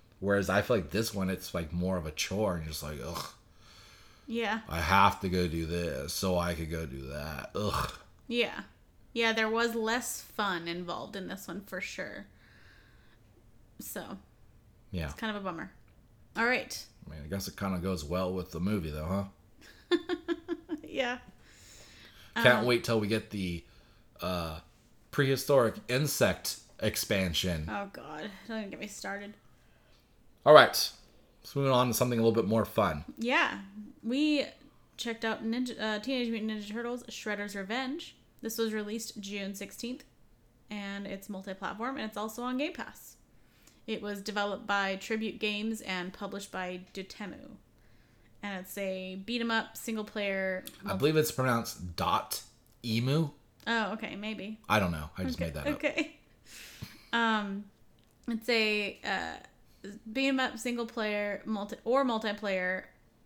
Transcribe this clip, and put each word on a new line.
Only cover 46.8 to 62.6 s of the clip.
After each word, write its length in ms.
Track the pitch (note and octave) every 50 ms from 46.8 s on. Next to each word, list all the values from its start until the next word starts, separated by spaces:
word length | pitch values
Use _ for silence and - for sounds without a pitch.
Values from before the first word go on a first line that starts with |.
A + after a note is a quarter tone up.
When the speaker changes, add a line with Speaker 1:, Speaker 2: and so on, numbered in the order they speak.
| F#3 - -
Speaker 2:
Dotemu. 640 | G3 F#3 - - - G#3 F#3 - - - - - - - _ _ - - - - - - _ - _ - - - - -
And 160 | G3+ G3 F#3 F#3
it's 140 | - - G3+
a 380 | G3 F#3+ F#3+ F#3 F#3 F#3 F#3 F#3+ F#3+
beat 160 | - A#3+ A#3+
'em 80 | A#3 A#3
up, 260 | A3+ A3+ A3 A3+ -
single 280 | - - A#3 A3 G#3+ G#3+
player 600 | G#3+ - A3 G3+ G3+ F#3+ F#3+ F#3+ F#3+ F#3 F#3 - - - - -
Speaker 1:
I 60 | -
Speaker 2:
multi- 100 | G2 F#2+
Speaker 1:
believe 180 | B2+ D#3 D#3 D#3
it's 140 | D3 -
pronounced 640 | - - C3 B2+ A#2+ A#2 - - - - F2+ F2+ E2+
Dot 480 | - F2 F2 F2 - - - - - - - - _ _ - - - -
Emu. 460 | A#2+ A2 A#2 B2 C3 C#3 D#3+ D#3+ C#3+ - - _ _ _ _ -
Speaker 2:
Oh, 260 | G#3+ A#3 A#3 G#3+ F#3 G#3+
okay, 220 | A3 - - -
maybe. 440 | G3 G#3 G#3+ A3 F#3+ F#3 G#3+ A3 - - -
Speaker 1:
I 100 | G#2 G#2+
don't 120 | G2 F2
know. 180 | - D2+ D2+ D#2 - -
I 60 | F#2
just 140 | - - -
Speaker 2:
Okay, 80 | -
Speaker 1:
made 80 | D#2+ C#2+
that 120 | - - D4
up. 60 | D4
Speaker 2:
okay. 420 | - - - - E4 - - - - - - - _ _ - - - - - - - - - - - - - -
Um, 520 | A#3 A#3 A3+ A3 G#3+ G#3 G3+ G3 G3+ G#3 - - _ - - - _ _ _ _ _ - -
it's 200 | A#3 A3 - -
a, 500 | A#3+ A3+ A3 G#3+ G#3 G#3 G#3 G3 - - -
uh, 840 | G3+ G3 F#3 E3+ - - - - - - - - - - - - G3+ G3+ A3 - A3
beat 160 | A3 C4+ C4+ C4+
'em 120 | C4+ C4
up, 200 | C4 - - A3+
single 260 | - B3 A#3+ A#3 A#3
player, 560 | A3+ - A#3 G#3+ G#3+ G#3 G#3 G#3 G#3 G3+ G3 -
multi-, 320 | - A3 G3+ G3+ G3+ - - -
or 200 | A3+ B3 C4+ C#4
multiplayer, 760 | B3+ A3+ G#3+ A3+ G#3+ G#3+ G#3+ A3 G3+ F#3+ F#3